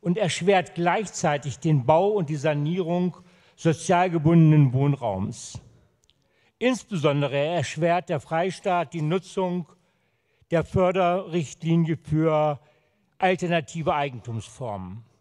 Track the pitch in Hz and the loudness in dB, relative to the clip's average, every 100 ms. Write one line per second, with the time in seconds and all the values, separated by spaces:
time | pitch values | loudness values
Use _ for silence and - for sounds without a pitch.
0 | 175 180 190 - 175 190 - - 170 190 | -2 -2 -2 0 4 4 2 -2 0 0
1 | 208 - 165 147 147 - 165 151 120 156 | -2 -2 0 0 -4 -4 2 2 4 4
2 | 196 214 147 151 151 147 147 175 165 175 | 4 0 -4 -2 -2 0 -2 -2 -2 0
3 | 180 - - _ _ _ 165 151 - 175 | -2 -4 -20 _ _ _ -2 0 2 2
4 | 185 170 151 170 156 151 139 127 143 139 | 2 2 4 6 8 6 4 4 0 0
5 | 120 95 104 117 - - - _ _ _ | -4 -4 -6 -8 -14 -16 -18 _ _ _
6 | _ _ _ _ _ _ 240 247 - 190 | _ _ _ _ _ _ -2 -2 -4 -2
7 | 147 143 143 139 151 170 135 - 165 175 | 0 0 0 -2 -2 -2 -4 -2 0 0
8 | - 156 - 160 185 - 202 180 156 170 | -2 -8 -4 -4 -4 -4 -4 -2 -4 -6
9 | 151 185 185 - 185 180 160 _ _ _ | -4 -4 -4 -6 -4 -4 -8 _ _ _
10 | _ _ _ _ _ 165 - 190 185 185 | _ _ _ _ _ -2 0 0 2 2
11 | 175 180 180 170 147 - 160 165 165 160 | 0 0 -2 -6 -6 -8 -2 0 0 -4
12 | - 151 160 156 151 147 _ _ _ _ | -4 0 0 2 0 -2 _ _ _ _
13 | _ _ 190 185 175 170 143 165 156 147 | _ _ -2 0 0 -2 -4 -6 -2 -2
14 | 143 123 117 113 - - 123 101 92 104 | -4 -6 -10 -10 -10 -12 -10 -8 -10 -14
15 | 117 _ | -20 _